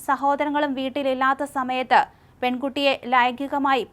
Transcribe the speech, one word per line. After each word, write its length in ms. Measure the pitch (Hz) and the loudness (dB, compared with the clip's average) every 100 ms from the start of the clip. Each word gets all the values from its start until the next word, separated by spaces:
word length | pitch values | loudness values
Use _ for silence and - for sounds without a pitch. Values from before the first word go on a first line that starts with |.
| - | -2
സഹോദരങ്ങളും 640 | 262 277 285 294 294 294 262 | 0 2 2 0 0 0 -2
വീട്ടിലില്ലാത്ത 640 | 262 269 269 262 262 269 285 277 | -4 -2 -2 0 0 0 -2 -4
സമയത്ത് 440 | 254 254 254 226 - - _ _ | -2 -2 2 4 2 -4 _ _
പെൺകുട്ടിയെ 540 | 247 254 277 262 277 269 240 | -4 -2 -4 -2 0 0 0
ലൈംഗികമായി 720 | 254 247 240 277 285 269 269 190 | 2 2 0 -6 -2 0 0 -2